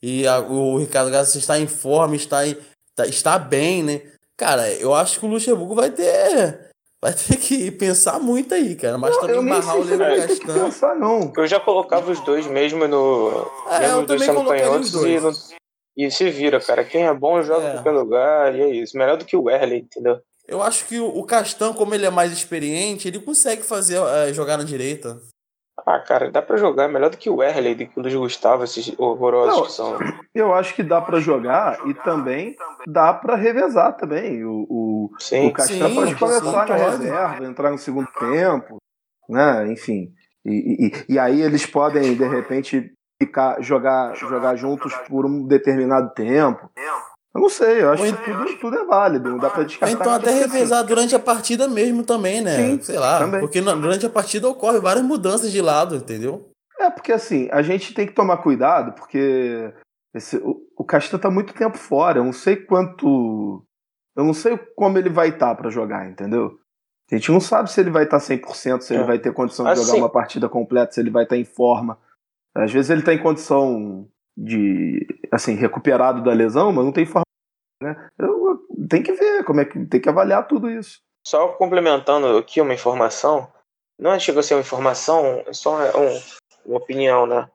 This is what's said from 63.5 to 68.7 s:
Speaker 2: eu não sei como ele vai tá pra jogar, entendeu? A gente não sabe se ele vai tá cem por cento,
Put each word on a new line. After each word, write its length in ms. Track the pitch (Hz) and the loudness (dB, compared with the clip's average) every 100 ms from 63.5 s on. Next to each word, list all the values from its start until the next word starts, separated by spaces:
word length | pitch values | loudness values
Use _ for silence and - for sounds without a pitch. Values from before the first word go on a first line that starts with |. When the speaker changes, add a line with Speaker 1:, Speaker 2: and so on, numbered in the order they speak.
| 98 _ _ _ _ _ | -8 _ _ _ _ _
Speaker 2:
eu 120 | - 151 | -2 0
não 80 | |
sei 240 | 156 226 240 - - | 0 0 -2 -6 0
como 220 | 202 190 | 2 2
ele 120 | 185 | 2
vai 220 | 165 165 | 2 0
tá 240 | 160 123 113 | 2 0 0
pra 140 | 117 | -4
jogar, 400 | 113 107 101 95 | -4 -4 -6 -10
entendeu? 500 | 92 98 117 101 - _ _ _ _ _ | -10 -4 -2 -2 -6 _ _ _ _ _
A 60 | 117 | -4
gente 160 | - | 4
não 80 | 170 | 4
sabe 320 | 185 220 196 | 4 0 0
se 80 | - | 2
ele 120 | 185 | 2
vai 140 | 160 151 | 4 4
tá 140 | 147 | 2
cem 180 | - 131 | 0 -6
por 200 | - - | -6 -10
cento, 260 | - | -4